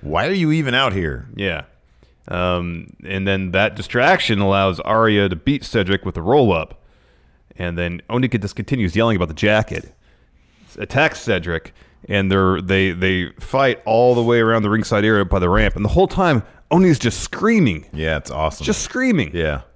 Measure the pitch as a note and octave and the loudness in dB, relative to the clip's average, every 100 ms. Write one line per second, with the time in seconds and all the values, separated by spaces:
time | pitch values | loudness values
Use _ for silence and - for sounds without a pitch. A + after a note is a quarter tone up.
0 | C#2+ D#2+ B2+ G3 D#3+ D#3 C#3+ B2 C3+ G2 | -4 -2 -2 0 0 0 0 0 0 0
1 | E2 B1+ C2 - G2 D#2+ - _ _ _ | -4 -6 -12 -6 -6 -6 -10 _ _ _
2 | _ _ - F2+ F2+ F2+ F2 E2+ - - | _ _ -10 -4 -2 -2 -4 -8 -14 -20
3 | - F#2+ F#2+ G2 F#2 F#2 G#2+ G#2 G2 A#2+ | -10 -4 -2 -2 0 0 0 -2 -6 0
4 | C3+ F3+ - G#2 G2 G2 G2 E2+ - A2 | 2 2 2 0 2 2 2 0 -2 2
5 | A2+ G#2 G2+ E2+ - C#3+ - A#2 F#2 G2 | 4 4 2 0 -2 -2 -2 -2 0 -2
6 | G2 F2 E2 C#3+ A#2+ E2+ D#2+ - _ _ | -2 -6 2 4 4 2 -2 -14 _ _
7 | _ _ _ _ _ - F2+ E2+ F2 F2 | _ _ _ _ _ -10 -8 -4 -4 -6
8 | - A#2+ B2+ A2+ G2 - G#2 B2+ G2 F2 | -6 -2 -2 -2 -6 -8 -6 -2 -2 0
9 | A2+ G#2 E2+ D2+ G#2 G#2+ - D#2+ - _ | 0 0 -2 -2 2 2 0 -6 -12 _
10 | _ _ _ _ _ _ _ - G#2 C3 | _ _ _ _ _ _ _ -14 -4 0
11 | D#3 - - F#2+ E2+ E2 - - - _ | 0 -2 -2 -2 -2 -6 -8 -20 -20 _
12 | - G2 G2 G2 F#2+ F2+ F2+ F#2+ F#2+ F2 | -4 -2 2 4 4 2 0 0 0 0
13 | F#2+ F#2 F2 - - C3+ C3+ A#2 - A2+ | -2 -2 -4 -10 -6 0 0 0 0 2
14 | B2 A#2+ A#2 A#2+ A2+ A2+ G#2 A2 G#2+ G#2+ | 4 4 4 4 4 2 2 0 0 0
15 | G#2+ G#2+ F#2+ G2 F2 G2 G#2 - G#2 E3 | 2 2 2 0 2 2 2 0 0 2
16 | F#3+ - F#3 C3 - - _ D#3+ F#3 C#3+ | 2 2 2 2 -2 -16 _ 4 4 4
17 | A#2+ - - - G3+ A3+ C#3+ D#2+ - D2+ | 0 -4 -8 -2 2 4 2 0 -8 -6
18 | D#2+ D#2 - B1+ D#2 - - G#3+ - B3 | -2 -2 -4 -4 -4 -2 -4 -4 -4 -2
19 | B3+ G3 E2+ E2+ D#2 C#2+ - | 0 0 -2 -2 -2 -4 -8